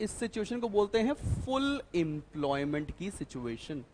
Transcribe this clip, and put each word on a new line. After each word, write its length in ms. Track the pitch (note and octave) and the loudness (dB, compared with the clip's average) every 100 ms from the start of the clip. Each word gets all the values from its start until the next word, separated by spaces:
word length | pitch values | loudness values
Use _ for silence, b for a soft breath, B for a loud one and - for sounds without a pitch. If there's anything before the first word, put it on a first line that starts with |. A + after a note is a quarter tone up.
इस 100 | G#3+ | -4
सिचुएशन 500 | - A#3 A3 G3+ A#3+ | -2 -4 -2 -2 -2
को 80 | A#3 | 2
बोलते 300 | G3+ G#3 A3+ | 4 4 4
हैं 160 | A#3 | 4
फुल 680 | D4 - - - C4 C#4 C#4+ - F3 | 2 0 0 2 2 2 0 0 0
एम्प्लॉयमेंट 1000 | D#3+ D3+ - D#3 C#3+ C#3 C#3+ D3+ D3+ - | 2 -2 -6 -2 0 2 2 0 -4 -6
की 120 | F#3+ | -6
सिचुएशन। 720 | - C#3+ C3 A#2+ A2+ - D3 B2 | -6 -8 -4 -4 -6 -6 -8 -10